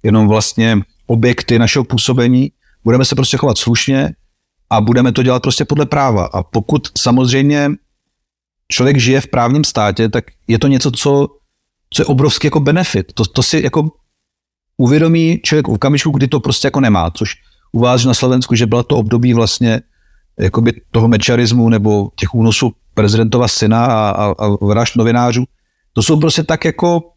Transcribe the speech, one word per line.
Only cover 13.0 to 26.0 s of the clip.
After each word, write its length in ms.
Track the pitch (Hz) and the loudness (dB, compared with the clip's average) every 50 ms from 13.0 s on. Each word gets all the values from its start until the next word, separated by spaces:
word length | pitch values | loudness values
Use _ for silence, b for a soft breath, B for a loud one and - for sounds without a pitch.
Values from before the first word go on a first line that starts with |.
| 95 - - | -6 -6 -4
To, 120 | - 113 | -4 -4
to 180 | - _ - 120 | -2 _ -2 -2
si 180 | - - 156 - | 0 0 -2 -2
jako 260 | 127 - 156 156 156 _ _ _ _ _ _ _ _ _ _ _ _ _ _ _ _ _ | 0 -2 -2 -2 -4 _ _ _ _ _ _ _ _ _ _ _ _ _ _ _ _ _
uvědomí 600 | - 131 120 143 156 165 165 165 165 165 160 170 - - | 0 0 2 2 2 2 2 2 2 2 0 0 -2 -2
člověk 240 | - 151 151 135 | -2 0 0 0
v 40 | - | 0
okamžiku, 400 | 113 101 - 135 147 139 - 156 | -2 -2 0 0 0 0 0 -2
kdy 160 | 147 139 139 | 0 0 0
to 120 | 127 - 131 | 0 0 -2
prostě 280 | - - 120 - - | -2 -2 -4 -2 -2
jako 120 | - - 139 | -2 0 0
nemá, 320 | 135 113 104 92 82 85 | 0 2 2 2 0 -2
což 240 | - - 113 - - _ _ _ _ _ _ _ | -4 -4 -6 -6 -6 _ _ _ _ _ _ _
u 80 | - 113 | -2 0
vás 260 | 120 123 123 120 120 | 2 2 2 2 2
na 80 | 131 117 | 0 0
Slovensku, 420 | - 131 127 127 127 127 - 123 | 0 0 0 0 0 0 0 0
že 100 | 113 120 | 0 2
bylo 180 | 107 113 120 120 | 0 0 -2 0
to 140 | - 147 | 0 0
období 360 | 135 107 107 120 120 120 127 117 | 0 0 0 0 2 2 2 2
vlastně 480 | 117 117 107 - - 127 117 110 - - _ _ _ _ _ _ _ _ _ _ - | 2 0 0 0 0 0 0 0 -2 -4 _ _ _ _ _ _ _ _ _ _ -2
jakoby 340 | 101 98 - 117 117 117 113 - _ _ | -2 0 0 2 0 0 0 -2 _ _
toho 160 | - 117 110 | 0 2 2
mečarismu 600 | 117 117 101 - - 120 117 123 104 120 123 117 113 | 4 2 2 2 0 0 0 2 2 2 2 2 2
nebo 400 | 117 107 101 107 104 104 101 - _ | 2 2 2 0 0 0 -2 -6 _
těch 200 | - - - - | -8 -8 -4 0
únosů 360 | 117 113 117 120 - 135 117 - _ _ _ _ | 2 2 2 2 0 -2 -4 -4 _ _ _ _
prezidentova 540 | - 107 101 107 113 113 107 120 120 123 | 0 0 2 2 0 0 0 0 0 0
syna 380 | 104 - - 113 107 110 117 120 | 0 -2 0 0 2 2 2 2
a, 240 | 127 117 110 107 101 | 0 0 0 0 -2
a, 360 | 92 95 104 101 - - 107 | -2 -2 -2 -2 -2 -2 -2
a 200 | 104 101 - 104 | -2 -2 0 0
vražd 300 | 101 104 113 117 - - | 0 0 0 0 -2 0
novinářů. 480 | 123 110 117 117 120 120 123 113 123 123 _ _ _ _ _ _ _ _ _ _ | 0 0 2 2 0 0 0 -2 -2 -4 _ _ _ _ _ _ _ _ _ _
To 100 | 117 | -2